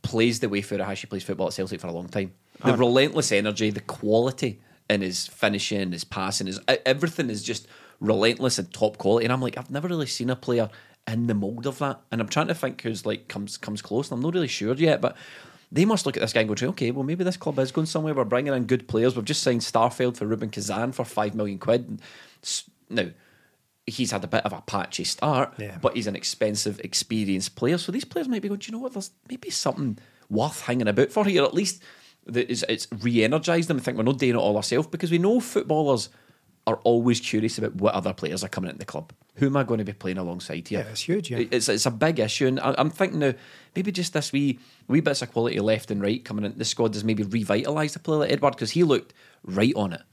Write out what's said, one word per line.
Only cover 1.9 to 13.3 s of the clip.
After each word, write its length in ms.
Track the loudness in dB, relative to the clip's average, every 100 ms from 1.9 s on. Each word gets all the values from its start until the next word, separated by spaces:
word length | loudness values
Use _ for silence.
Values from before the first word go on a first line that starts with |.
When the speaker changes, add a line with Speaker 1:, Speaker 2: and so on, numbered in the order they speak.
Speaker 1:
long 160 | -8 -6
time. 240 | -6 -6 -10 _ -2
The 100 | 0
Speaker 2:
Ah. 20 | 4
Speaker 1:
relentless 560 | 6 6 4 2 2
energy, 380 | 2 2 0 -2
the 100 | -2
quality 800 | -8 -6 2 4 2 0 -4 -4 _ _ 0
in 100 | 0
his 260 | 0 -4 -8
finishing, 680 | 0 0 2 -2 -2 -2
his 100 | -4
passing, 440 | -6 -4 -4 -2 -4
his, 120 | -4 2
e-, 60 | 2 2
everything 440 | 0 0 -2 -4
is 120 | -4
just 260 | -6 -8 -8 -20 -20 _
relentless 580 | 0 4 4 4 0 0
and 120 | -4
top 240 | 0 0 2
quality. 280 | 2 4 4
And 60 |
I'm 100 | 0
like, 160 | 0 -6
I've 140 | -8
never 160 | -6 -2
really 200 | -2 -2
seen 220 | -2 -2
a 60 | -2
player 340 | 0 0 0 -6 -20 _ -4
in 200 | -2 0
the 60 |
mould 320 | 0 -2 -4 -6
of 120 | -4
that. 220 | -4 -6 _
And 80 | -4
I'm 80 | 0
trying 200 | 0 0
to 40 |
think 280 | -2 -4 -4
who's, 240 | -6 -4 -4
like, 240 | -6
comes, 260 | -8